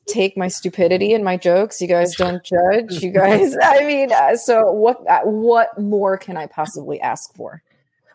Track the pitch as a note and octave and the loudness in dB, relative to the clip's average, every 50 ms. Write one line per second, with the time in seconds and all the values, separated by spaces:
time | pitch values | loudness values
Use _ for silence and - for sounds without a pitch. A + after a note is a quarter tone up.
0 | _ - - A3 F#3+ G3 - F#3+ F#3 F#3 - - - F3+ - G3+ F3 E3+ F#3 F#3 | _ -6 -2 -2 -2 -2 -2 -4 -6 -4 -4 -6 -6 -6 -2 0 0 2 2 0
1 | G3+ G#3 A3+ A3 G3+ F#3 F3+ F3 - F3 F3 F#3+ G#3+ G#3+ - - F#3 F3 F3 F3 | 0 0 0 0 0 -2 -4 -2 0 2 2 2 2 0 -4 -6 -2 0 0 2
2 | F3 F3 E3+ - F3+ F3+ F3+ F3 - - F3+ F3 F3+ F#3 G#3 A#3 A3+ G#3+ F3+ D#3+ | 0 0 -2 -2 -2 -2 -4 -6 -6 -2 0 2 2 2 2 0 -2 -4 -6 -8
3 | F#3 F3+ G3 F#3+ F#3+ G3 - - F#4+ C#4 B3+ - - - C#4 C#4 D4 D4 D4 C#4 | -6 -2 0 2 4 4 4 4 2 0 0 2 2 4 4 4 2 2 0 0
4 | C4+ A#3+ A3 A#3 - D#3 A3+ A#3 - B3 A#3 A3 A3 F#3 G3+ G#3 G#3+ A#3+ B3 - | 0 0 2 2 2 2 2 0 0 2 2 2 2 2 2 2 2 0 0 0
5 | - - E3+ C#3+ C3 G#3+ G#3+ G#3+ A3+ A#3 A#3 A#3 A3+ - - G3+ G#3 G3+ G#3 G3 | 0 0 2 2 2 0 -2 0 2 2 2 2 2 0 -2 -6 -4 -4 -2 -2
6 | G3+ F#3+ F#3+ F#3+ - G3 F3+ D#3+ D3+ - _ D#3+ D#3 D3+ - D3 C#3 C#3+ D3 - | 0 -2 -2 -4 -6 -10 -10 -10 -12 -10 _ -8 -8 -8 -8 -10 -10 -10 -8 -6
7 | - B2 A#2+ - - - _ - - - - D#3 _ _ _ _ _ _ _ _ | -6 -6 -6 -6 -10 -12 _ -16 -16 -16 -16 -20 _ _ _ _ _ _ _ _
8 | _ _ _ | _ _ _